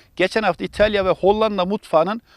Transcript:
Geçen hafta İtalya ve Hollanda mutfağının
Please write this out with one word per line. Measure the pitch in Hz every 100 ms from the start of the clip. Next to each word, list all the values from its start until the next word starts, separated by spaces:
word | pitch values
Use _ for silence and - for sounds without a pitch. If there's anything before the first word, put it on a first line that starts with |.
| _ -
Geçen | 185 220
hafta | 208 -
İtalya | 185 - 214 202
ve | 185
Hollanda | 156 185 214 220 196
mutfağının | 180 208 - 156 175 226 -